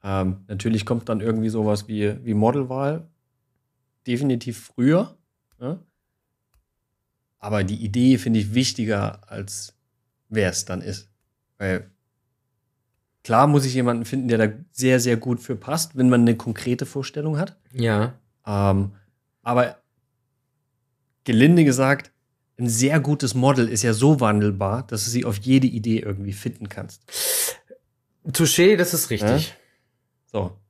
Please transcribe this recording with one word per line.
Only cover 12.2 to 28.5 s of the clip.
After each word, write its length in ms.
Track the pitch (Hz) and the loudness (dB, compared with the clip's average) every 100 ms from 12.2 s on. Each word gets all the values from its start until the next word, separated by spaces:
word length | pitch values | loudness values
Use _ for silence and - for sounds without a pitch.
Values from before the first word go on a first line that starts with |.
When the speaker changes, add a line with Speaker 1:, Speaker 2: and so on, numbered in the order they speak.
| _ _ _ _ _ _ _ _ _ _ | _ _ _ _ _ _ _ _ _ _
Speaker 1:
klar 240 | - 113 143 | 0 4 6
muss 180 | 147 135 | 4 2
ich 80 | |
jemanden 300 | 127 120 117 | -2 -2 -2
finden, 240 | 113 135 123 | -4 -6 0
der 100 | 113 110 | 2 2
da 40 | 110 - | -2 -16
sehr, 280 | - 127 127 | -2 2 2
sehr 160 | 120 117 | 2 -2
gut 240 | 127 120 | -2 -6
für 160 | - 120 | -6 -10
passt, 400 | - 156 - 127 | -6 -6 -6 2
wenn 140 | 127 | 4
man 120 | 123 | 6
eine 140 | 117 113 | 4 2
konkrete 500 | - 110 - 123 131 | -4 -6 -4 -4 -6
Vorstellung 520 | 139 135 - 151 151 | -8 -10 -8 -4 -4
hat. 200 | 196 - _ | -6 -10 _
Speaker 2:
Ja. 420 | 127 117 104 117 127 _ _ - | -4 0 0 -2 -6 _ _ -6
Speaker 1:
Ähm, 460 | 101 101 98 101 - _ _ _ _ | 0 2 2 0 -6 _ _ _ _
aber 340 | 117 120 123 - _ _ _ _ _ _ _ _ _ _ _ _ _ _ | -2 2 2 -2 _ _ _ _ _ _ _ _ _ _ _ _ _ _
gelinde 400 | - 113 139 175 | 0 6 6 8
gesagt, 480 | 151 127 135 139 - _ _ _ _ - | 6 4 2 0 -4 _ _ _ _ -6
ein 100 | 120 | -4
sehr 320 | 113 131 160 | 0 2 2
gutes 360 | 135 147 127 120 | 0 -2 -2 2
Model 340 | 131 131 117 | 4 4 2
ist 140 | 110 | 0
ja 100 | 120 | 0
so 260 | 107 135 151 | 4 4 4
wandelbar, 680 | 113 104 104 98 98 113 135 | 4 2 0 0 -2 -4 -6
dass 180 | 110 107 | -6 -4
du 40 | |
sie 140 | 120 | -4
auf 140 | 120 101 | -4 -4
jede 300 | 117 135 131 | 2 4 4
Idee 320 | 117 113 110 | -2 -2 -2
irgendwie 340 | 104 98 101 | -2 -8 -8
finden 340 | 98 - - 101 | -8 -10 -10 -14
kannst. 360 | - - - _ - - - - - _ - _ _ _ _ - | -14 -14 -18 _ -8 -4 -4 -6 -8 _ -20 _ _ _ _ -8
Speaker 2:
Touché, 480 | 131 160 | 0 2